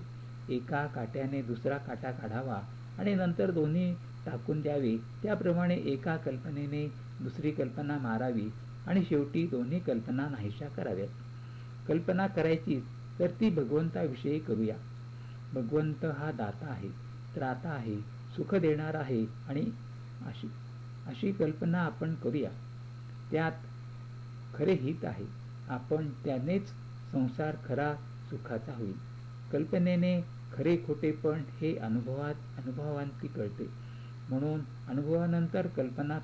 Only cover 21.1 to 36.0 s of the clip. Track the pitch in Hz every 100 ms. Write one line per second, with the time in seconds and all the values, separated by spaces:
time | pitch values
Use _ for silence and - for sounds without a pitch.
21.1 | 127 202 196 156 156 170 175 165 - 160
22.1 | 160 120 143 113 - - - - - -
23.1 | - - 156 160 - - - - - -
24.1 | - - - - - 156 190 127 165 -
25.1 | - - - - - - 123 - 156 151
26.1 | 123 147 131 139 196 196 - - - -
27.1 | 135 127 - 156 - - 127 147 147 -
28.1 | - - - - 113 - 120 101 95 -
29.1 | - - - - 143 156 190 180 175 180
30.1 | 175 170 - - - 151 170 - - 156
31.1 | 151 156 156 139 - 156 - 110 120 120
32.1 | 135 147 147 - - 127 127 147 143 143
33.1 | - - - 104 - - - - - -
34.1 | - - 131 151 156 131 - - 131 143
35.1 | 165 175 170 165 190 175 - 127 131